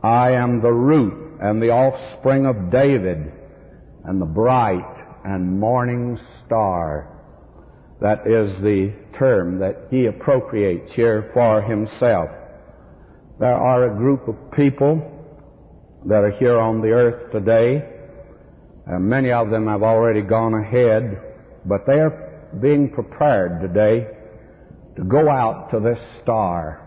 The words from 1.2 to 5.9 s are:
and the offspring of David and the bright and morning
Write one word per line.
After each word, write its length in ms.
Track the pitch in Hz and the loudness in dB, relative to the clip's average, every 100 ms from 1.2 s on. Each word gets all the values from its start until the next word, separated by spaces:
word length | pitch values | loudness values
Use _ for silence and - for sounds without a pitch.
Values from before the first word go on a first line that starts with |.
| - - | -18 -6
and 220 | 101 107 | -2 0
the 80 | 113 | 2
offspring 760 | 117 107 107 - - 131 135 135 | 4 2 0 -14 -4 0 2 0
of 240 | 113 90 | -2 0
David 640 | 123 143 131 92 82 73 - - - - - - - | 2 4 2 0 -4 -8 -14 -20 -20 -20 -20 -20 -18
and 160 | 82 95 | -6 -4
the 60 | 85 | -2
bright 720 | 82 117 127 110 90 - - - - | 0 2 2 2 -2 -6 -18 -20 -16
and 360 | 98 95 90 95 | -8 -4 -2 -2
morning 580 | 107 123 123 | 0 0 -2